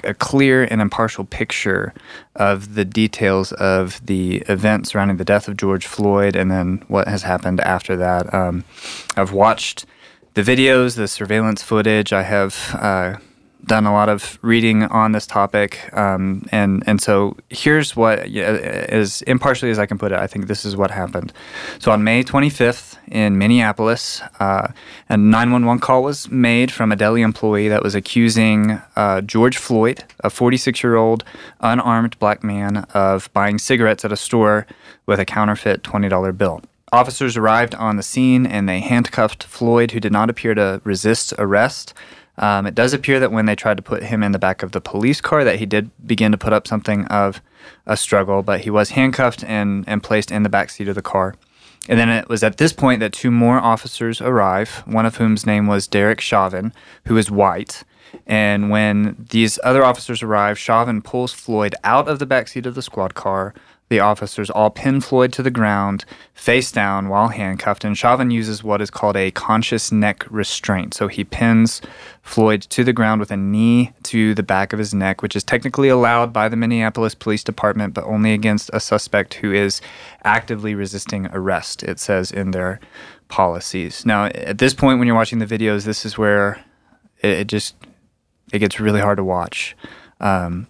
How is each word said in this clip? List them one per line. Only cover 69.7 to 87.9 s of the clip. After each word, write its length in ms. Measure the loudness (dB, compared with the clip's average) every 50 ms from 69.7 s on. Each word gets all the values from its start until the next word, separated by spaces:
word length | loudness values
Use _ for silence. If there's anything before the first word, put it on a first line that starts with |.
| -2 -4 -2 -2 0
neck 320 | 2 2 0 0 -2 -8 -8
restraint. 640 | -6 -6 -4 -4 -6 -6 -4 -2 -2 -2 -2 -6 -6
So 120 | -6 -6
he 160 | -4 -4 -6 -8
pins 600 | -8 -4 0 2 4 4 4 4 2 0 -4 -12 -16 -20 -20 -20 -20 -20 _ _
Floyd 400 | -6 0 2 2 4 2 0 -2
to 200 | -6 -2 0 2
the 120 | 2 2
ground 260 | 2 2 2 2 0
with 100 | -2 -4
a 60 | -4
knee 560 | -4 -4 -2 0 2 4 4 4 4 2 0 -4 _ -12
to 300 | -4 -2 0 2 2 0
the 80 | 0 0
back 300 | 0 0 0 0 -2 -4
of 60 | -6
his 160 | -4 -4 -2
neck, 260 | -2 0 0 -2 -2
which 160 | -6 -6 -6
is 80 | -6 -2
technically 460 | -2 -2 -2 -2 -4 -2 2 4 4
allowed 420 | 4 4 4 4 4 2 0 0 0
by 160 | 0 0 0
the 80 | 0
Minneapolis 580 | 0 0 0 0 0 0 -2 -2 -2 -2 -2 -4
Police 300 | -4 -4 -4 -4 -2 -4
Department, 480 | -6 -6 -2 -2 0 0 0 -4 -4 -4
but 120 | -6 -6
only 280 | -4 -2 0 2 2 2
against 380 | 2 0 0 0 0 -4 -4 -6
a 80 | -6
suspect 540 | -2 0 -2 -2 -2 0 -2 -2 -2 -2 -8
who 180 | -6 -4 -2 0
is 300 | 0 0 0 -2 -6 -10 -14 -20 -20 -20 -20 -20 _ 0
actively 500 | 2 2 2 0 -4 -8 -6 -6 -6 -6
resisting 520 | -6 -6 -8 -8 -10 -10 -8 -6 -6 -6
arrest, 560 | -6 -6 -4 -2 -2 -2 -2 -4 -8 -12 -10 -10
it 180 | -10 -10 -8
says 320 | -4 -2 -2 -2 -2 -4 -6
in 200 | -6 -6 -4 -4
their 280 | -4 -4 -6 -6 -8 -14 -20 _ -20 -20 -20 -20 _ _ _
policies. 800 | -2 0 0 0 0 -4 -8 -8 -8 -8 -8 -8 -10 -4 -2
Now, 180 | 0 0 2 0
at 340 | -2 -4 -8 -8 -8 -2 0
this 140 | 2 0 2
point, 260 | 2 2 2 4 4
when 80 | 2
you're 80 | 4 4
watching 260 | 2 2 0 -2 -4
the 60 | -4
videos, 380 | -4 -4 -2 -2 -2 -2 -2 -4
this 220 | -4 -6 -6 -8
is 100 | -10 -4
where 480 | 0 2 2 4 4 2 0 -2 -6 -14 _ _ _ _ _ _ _ _ _ _ _ -2
it, 80 | 0
it 160 | 0 0 -2 -2
just, 280 | -4 -4 -4 -6 -10 _ -20 -20